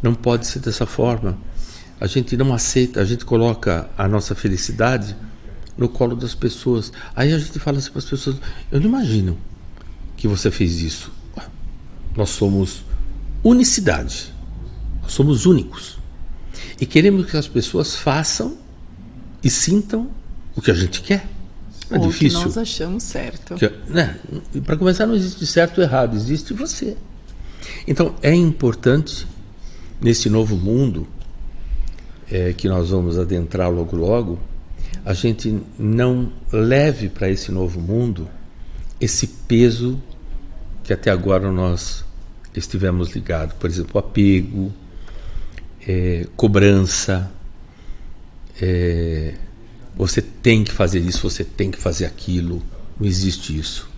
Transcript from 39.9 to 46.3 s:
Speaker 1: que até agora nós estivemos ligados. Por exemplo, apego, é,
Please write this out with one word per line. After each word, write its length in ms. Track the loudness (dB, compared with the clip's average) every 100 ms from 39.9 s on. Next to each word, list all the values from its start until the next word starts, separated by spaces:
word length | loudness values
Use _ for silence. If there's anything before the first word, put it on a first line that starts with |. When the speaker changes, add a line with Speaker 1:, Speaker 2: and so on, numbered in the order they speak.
| -4 -8 -14 -8 -8 -6 -10 -8 -8
Speaker 1:
que 80 | -2
até 180 | 0 2
agora 400 | 2 4 2 2
nós 520 | 2 2 0 -2 -4 -6 -8 -14 -14 -10
estivemos 580 | -8 -4 0 2 2 0 -4
ligados. 400 | -4 -2 -2 -4
Por 120 | -2
exemplo, 280 | -2 0 -2
apego, 760 | 0 4 6 6 4 -2 -4 -6 -14 -12 -12 -10 -6 -4 -6 -8 -14 -12 -2
é, 400 | 0 2 0 -2